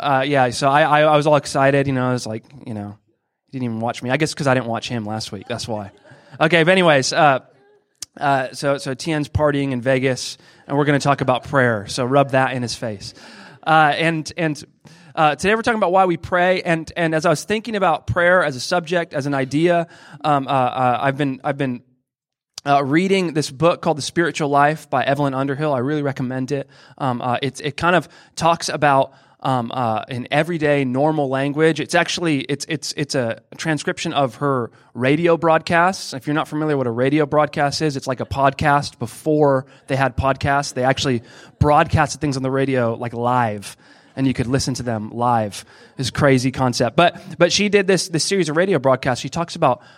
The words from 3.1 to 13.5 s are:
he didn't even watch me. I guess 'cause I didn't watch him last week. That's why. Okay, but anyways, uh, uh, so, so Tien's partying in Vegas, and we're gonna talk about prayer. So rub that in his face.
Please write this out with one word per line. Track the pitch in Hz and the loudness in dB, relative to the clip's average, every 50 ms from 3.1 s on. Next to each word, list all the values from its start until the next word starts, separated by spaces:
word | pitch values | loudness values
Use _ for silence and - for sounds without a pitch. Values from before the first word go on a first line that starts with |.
| _ _ _ _ _ _ _ | _ _ _ _ _ _ _
he | _ - 131 | _ -10 -6
didn't | 127 | -6
even | 120 113 110 | -4 -4 -4
watch | 113 120 120 - | -4 -4 -4 -4
me. | - 123 | -4 -2
I | 131 | -2
guess | 147 156 147 | 0 -2 -2
'cause | - - 151 | -4 -2 0
I | 135 127 | 2 2
didn't | 127 117 | 2 0
watch | 117 113 113 - - | -2 -6 -6 -6 -6
him | 127 117 107 | -6 -6 -6
last | 104 107 110 107 - | -6 -6 -8 -8 -10
week. | 110 98 - | -12 -12 -10
That's | - 117 110 - - | -10 -10 -8 -8 -8
why. | 113 104 101 98 - _ _ - - - _ - - - | -8 -8 -8 -12 -16 _ _ -20 -20 -20 _ -12 -4 0
Okay, | 151 165 175 170 | 0 2 4 4
but | 160 170 | 4 4
anyways, | 190 190 180 170 147 139 131 - | 4 4 6 6 4 4 2 0
uh, | - 165 160 147 135 123 - _ _ _ _ _ _ _ _ _ _ - - - - - | 2 4 4 4 4 2 -2 _ _ _ _ _ _ _ _ _ _ -20 -20 -18 -10 -4
uh, | 143 143 139 131 131 123 | 0 0 0 0 -2 -4
so, | - - 151 139 143 135 | -6 -4 -2 -2 -2 -2
so | - 143 131 | -4 -8 -8
Tien's | - - 165 156 151 147 - | -6 -4 -4 -2 -2 -2 -2
partying | - - 151 147 143 139 139 139 | -2 0 2 2 2 0 -2 -2
in | 131 123 | -4 -2
Vegas, | 113 131 135 131 127 135 127 - - - - - _ - - _ _ | 0 0 0 2 2 0 -2 -4 -6 -10 -12 -16 _ -20 -20 _ _
and | - 139 143 | -4 -2 0
we're | 147 | 2
gonna | 143 147 139 | 2 2 2
talk | 131 143 139 - | 2 0 0 0
about | 139 127 127 117 - | 0 0 -2 -2 -2
prayer. | - 147 139 123 123 117 104 98 | -2 2 2 2 2 2 -2 -4
So | - - - 127 | -6 -6 -4 -2
rub | 120 135 143 139 135 | 2 4 2 4 4
that | 127 131 131 127 127 | 2 0 2 0 -2
in | 127 | -4
his | 123 113 - | -6 -6 -6
face. | - - 117 104 101 - - - - - - - - - - | -8 -8 -8 -8 -10 -14 -16 -18 -20 -20 -20 -20 -20 -20 -20